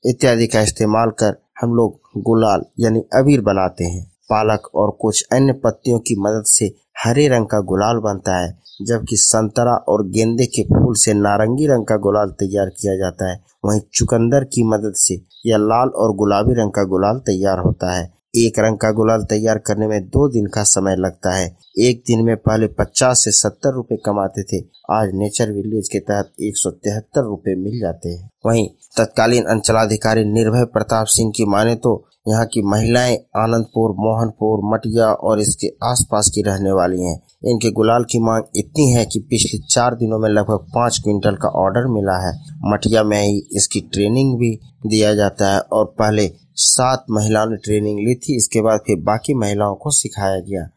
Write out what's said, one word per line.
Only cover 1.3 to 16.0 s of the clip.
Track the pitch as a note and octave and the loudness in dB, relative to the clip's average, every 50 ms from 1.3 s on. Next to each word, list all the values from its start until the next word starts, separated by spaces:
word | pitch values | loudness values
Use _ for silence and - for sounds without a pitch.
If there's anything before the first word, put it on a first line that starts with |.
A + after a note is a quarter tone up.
| - - _ _ _ - | -2 -2 _ _ _ -6
हम | - A#2+ A#2 | -4 -2 2
लोग | A#2 A#2 G#2 F#2 _ _ _ _ G#2+ | 2 0 0 -2 _ _ _ _ -6
गुलाल | G2 A2+ A2+ A2+ A2 A2 G2+ F2+ - _ _ - | 0 2 2 4 4 2 2 0 -2 _ _ -2
यानी | A#2 A2+ A2 A2+ | 0 2 2 0
अबीर | - _ - A#2 C3+ C#3 C#3+ C3+ | -2 _ 2 2 4 4 4 4
बनाते | G#2 G#2 G2 G2 F#2+ F#2 - - F2 | 4 2 0 2 0 -2 -2 -4 -6
हैं। | F2 F2 F2+ E2+ - _ _ _ _ | -6 -4 -8 -10 -12 _ _ _ _
पालक | A2+ G#2+ A2 G#2+ A2 G#2 - - _ | 0 0 2 2 0 0 -2 -6 _
और | - G2+ G#2 G#2 - | 0 0 0 0 0
कुछ | - A2 G#2 - - - | -2 0 0 0 -2 0
अन्य | - C3 C3+ C#3 B2+ | 2 2 2 2 2
पत्तियों | C3+ - - - - _ - A#2+ A2+ | 2 0 -2 -2 0 _ 0 0 0
की | A#2 - A#2 G2 | 0 -2 -4 -2
मदद | G2 G#2 A2 A2 G#2 - | 0 0 -2 -2 0 0
से | - - A#2+ G2 - _ _ _ _ - - | 0 2 0 -2 -6 _ _ _ _ -4 -2
हरे | A2+ A#2+ C3+ D3 D3 | 0 2 4 4 4
रंग | B2+ A#2+ A2 | 4 2 0
का | G2+ - G#2+ | 0 0 -2
गुलाल | G2 F#2 F#2 F#2+ G2+ G#2+ A#2+ A#2 | -2 0 0 0 2 2 0 0
बनता | G#2+ G#2+ G2+ F#2+ - - F#2 F2+ | -2 -4 -4 -4 -2 -2 -2 -2
है, | F2+ E2+ F2 _ _ - - - | -2 -4 -8 _ _ -20 -16 -12
जबकि | G2 G#2 A#2 A2+ A2 - A#2 G2+ | -4 -2 -2 -2 -2 -2 -2 0
संतरा | - - - A2 A2 G#2+ G2+ - A#2 B2 A#2+ | 2 2 2 2 0 0 0 0 2 2 2
और | - - - F2+ G#2 G#2+ F#2 | 0 0 0 0 0 0 0
गेंदे | F#2+ G#2+ A2 A2+ A#2 A#2 C3 | 0 0 2 2 2 0 0
के | A#2 - - G#2 | -2 0 -4 0
फूल | - - - - B2+ A#2 | 0 2 2 2 2 2
से | G#2+ - - G#2+ | 0 0 2 2
नारंगी | G#2 G2+ G2+ G2+ G2+ G#2+ A2 A#2+ C3+ D3+ D3 | 2 2 2 2 2 2 0 0 0 2 2
रंग | C#3 A#2+ G#2+ | 2 0 2
का | - A2 G#2+ | 0 -2 0
गुलाल | G2 G2+ G2 G#2 G#2 G2 | 2 2 2 2 0 -2
तैयार | F2 _ G2+ F#2+ F#2+ G2+ G2 F#2+ | -4 _ -6 -2 0 0 -2 -2
किया | - - - G2+ F#2+ | -4 -6 -4 -2 -2
जाता | F#2+ F#2+ F2+ F2 - F#2+ F#2 | -2 -2 -4 -4 -4 -6 -6
है। | F2+ G2 _ _ _ _ - | -6 -8 _ _ _ _ -2
वहीं | G#2 G#2 G#2+ G#2 _ - | 0 0 0 -2 _ -4
चुकंदर | - - - B2+ A#2 A#2 A#2 B2 C#3 C3+ | -2 0 2 2 2 2 4 2 2 0
की | C3 - - A#2 | 0 -2 0 0
मदद | A2+ A2 G#2 G#2 G#2+ F#2+ | 2 0 0 -2 -4 -2
से | - - - F#2+ F2+ F2 _ _ - - | 0 -2 -2 -2 -4 -10 _ _ -8 -2
यह | A2+ A2+ G#2+ | 0 2 2
लाल | G#2 G#2+ A2+ A#2 B2 C3+ | 2 2 2 2 0 0
और | - - | 0 0